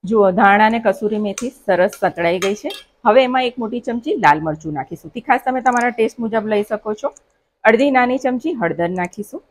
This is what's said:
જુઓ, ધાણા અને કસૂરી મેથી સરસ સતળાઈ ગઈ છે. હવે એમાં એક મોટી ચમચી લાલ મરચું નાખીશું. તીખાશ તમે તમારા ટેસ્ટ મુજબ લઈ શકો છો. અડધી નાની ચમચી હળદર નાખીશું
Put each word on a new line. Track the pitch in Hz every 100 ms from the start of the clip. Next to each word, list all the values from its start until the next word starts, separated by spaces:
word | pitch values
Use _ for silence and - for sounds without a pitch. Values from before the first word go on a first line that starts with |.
જુઓ, | 185 220 196
ધાણા | 180 196 202 220
અને | 226 226
કસૂરી | 190 208 214 208
મેથી | 190 240 - -
સરસ | 180 190 -
સતળાઈ | 185 165 170 185 196
ગઈ | 208
છે. | 294 403 - _ 233
હવે | 233 254
એમાં | 254 254
એક | 247
મોટી | 220 240 240
ચમચી | 240 262 359
લાલ | 170 151 160
મરચું | 156 160 151
નાખીશું. | 131 170 160
તીખાશ | 247 262 254 -
તમે | 254 247
તમારા | 240 240 233
ટેસ્ટ | 226 -
મુજબ | 226 220 214
લઈ | 208 208
શકો | 208 220 214
છો. | 277 - _ _ _ _
અડધી | 220 220 277 262
નાની | 247 262 262
ચમચી | 254 311 294
હળદર | 170 156 175 180
નાખીશું | 180 - 208 311 _